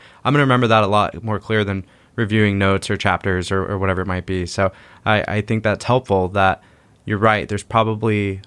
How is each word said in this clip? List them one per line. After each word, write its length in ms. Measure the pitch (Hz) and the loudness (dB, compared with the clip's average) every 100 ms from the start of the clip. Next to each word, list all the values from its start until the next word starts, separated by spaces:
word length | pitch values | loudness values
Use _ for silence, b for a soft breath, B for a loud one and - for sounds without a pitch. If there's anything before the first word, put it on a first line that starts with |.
| B B | B B
I'm 80 | - | 0
gonna 120 | 143 | 2
remember 240 | 135 123 120 | 4 2 4
that 140 | 110 | 4
a 40 | 104 | 4
lot 360 | 104 95 82 | 2 0 -4
more 180 | 110 104 | -6 -6
clear 220 | - 110 | -2 -2
than 220 | 101 95 92 b b | 0 -4 -8 b b
reviewing 420 | - 107 110 104 98 | -4 0 2 2 2
notes 320 | 98 98 - | 2 0 -2
or 80 | 101 | -2
chapters 560 | 101 87 101 92 90 | 0 0 0 -2 -2
or, 180 | 95 92 | -2 -2
or 60 | 98 | -2
whatever 240 | 95 90 | -2 -2
it 60 | 92 | -2
might 180 | 92 | -4
be. 220 | 87 92 85 | -4 -4 -4
So 260 | - 95 - B B | -2 -2 -2 B B
I, 180 | - 107 - | -2 0 0
I 120 | 104 | -2
think 200 | 104 113 | -2 -2
that's 220 | 110 101 | 0 -2
helpful, 440 | - 127 - 98 92 | 0 0 2 0 0
that 340 | 98 95 90 b b b b | 2 2 0 b b b b
you're 140 | - 104 | -6 0
right, 280 | 110 107 73 | 2 2 -2
there's 160 | 104 | -6
probably 800 | - 117 110 107 113 104 101 95 | -2 0 0 0 0 0 -2 -6